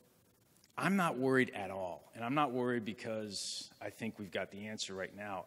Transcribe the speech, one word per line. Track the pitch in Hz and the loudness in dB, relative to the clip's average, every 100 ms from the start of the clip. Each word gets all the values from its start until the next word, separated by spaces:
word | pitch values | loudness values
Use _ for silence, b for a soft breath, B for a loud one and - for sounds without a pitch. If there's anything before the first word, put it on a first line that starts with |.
| - _ _ _ _ _ - - | -20 _ _ _ _ _ -12 0
I'm | 151 196 | 4 4
not | 165 127 | 4 4
worried | 131 131 123 | 6 6 6
at | 107 95 | 2 -4
all, | 95 90 78 - | -2 -4 -6 -12
and | - | -6
I'm | 117 | 0
not | 147 147 | 4 4
worried | 127 123 120 | 4 2 2
because | 110 101 117 110 107 98 - - - - | 0 -4 -4 -4 -4 -4 -6 -6 -10 -10
I | 104 | -10
think | - 113 107 | -4 -6 -4
we've | 98 | -6
got | 101 92 | -4 -4
the | 98 107 | -6 -8
answer | 107 - | -6 -6
right | 95 92 95 | -4 -6 -6
now. | 104 95 | -4 -4